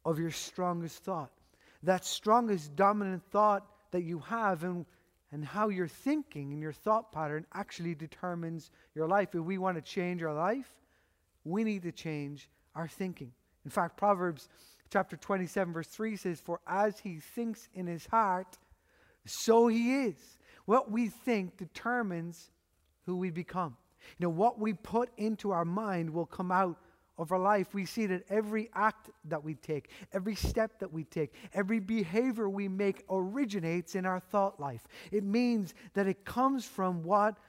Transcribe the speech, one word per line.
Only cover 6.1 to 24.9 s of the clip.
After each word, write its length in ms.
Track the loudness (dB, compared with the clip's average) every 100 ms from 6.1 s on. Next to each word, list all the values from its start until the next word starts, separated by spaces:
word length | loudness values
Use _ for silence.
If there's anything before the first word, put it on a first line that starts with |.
| 0 -2 -8 -8
and 100 | -6
your 120 | -8
thought 380 | -4 2 2 2
pattern 340 | -4 -4 -4 -6
actually 420 | -10 -10 -6 -6 -6
determines 760 | -8 -8 -6 -4 -4 -6 -10 _ _
your 140 | -4 2
life. 260 | 4 2
If 80 | -2
we 160 | -2 0
want 200 | 0 -2
to 40 |
change 400 | -4 -4 -2 -2
our 120 | -2
life, 380 | 0 0 -2 -6 _ _ _ _ _ _ _
we 200 | -4 -2
need 180 | 0 -2
to 80 | -6
change 580 | -8 -6 -6 -6 -10 -16 _ _ -10
our 120 | -10
thinking. 440 | -6 -6 -6 -14 -18 _ _ -4
In 60 |
fact, 260 | 0 0 2
Proverbs 500 | 4 4 2 -4 -10 _ -20 -20 _
chapter 260 | 0 0 -4
twenty-seven, 560 | -2 -2 0 0 -2
verse 140 | -2 -8
three 280 | -6 -4 -4
says, 240 | -4 -6
"For 200 | -6 -8 -2
as 320 | 0 2 0
he 200 | -8 -10
thinks 480 | -10 -6 -6 -6 -12
in 140 | -8 -6
his 180 | -6 0
heart, 520 | 2 4 2 -4 -14 _ _ _ _ _ _ -14
so 420 | -2 4 8 8
he 380 | 6 4 2 2
is." 320 | -2 -10 -20 _ -10 2
What 260 | 4 4
we 160 | 0 -2
think 500 | -2 0 0 0 -6
determines 920 | -14 -8 -2 -2 0 -4 -6 -10 -18 _ _ _ _ _ -6
who 120 | -2
we 140 | -2
become. 440 | -4 -6 -4 -4 -6 _ _ -20 -2
You 80 | 0
know, 20 |
what 300 | 4 2 2
we 140 | -2
put 360 | -2 -2